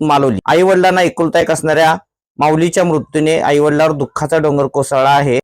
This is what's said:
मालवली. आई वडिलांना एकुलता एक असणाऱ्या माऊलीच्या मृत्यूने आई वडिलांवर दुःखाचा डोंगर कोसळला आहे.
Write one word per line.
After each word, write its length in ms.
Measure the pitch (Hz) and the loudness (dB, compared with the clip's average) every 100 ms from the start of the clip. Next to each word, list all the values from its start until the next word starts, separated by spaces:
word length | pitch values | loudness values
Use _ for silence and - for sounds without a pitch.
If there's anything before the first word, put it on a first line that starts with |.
मालवली. 380 | 151 143 139 101 - | 0 0 0 -2 0
आई 160 | 156 | 0
वडिलांना 400 | 185 190 185 185 | 2 2 2 2
एकुलता 380 | 175 165 165 170 | 0 -2 -2 0
एक 100 | 165 | -2
असणाऱ्या 460 | 160 156 156 160 165 _ _ _ - | -2 -2 0 2 0 _ _ _ -4
माऊलीच्या 460 | 147 156 170 180 | 0 0 0 0
मृत्यूने 540 | 175 156 - 156 156 160 | 0 -2 -4 -2 0 0
आई 200 | - 147 | 0 2
वडिलांवर 340 | 151 147 160 | 2 2 0
दुःखाचा 460 | 151 131 - 151 160 | 0 -6 -6 -2 0
डोंगर 280 | 151 143 139 | 0 0 -2
कोसळला 420 | 143 135 139 135 | -2 -2 0 2
आहे. 300 | 139 143 123 | 2 0 -2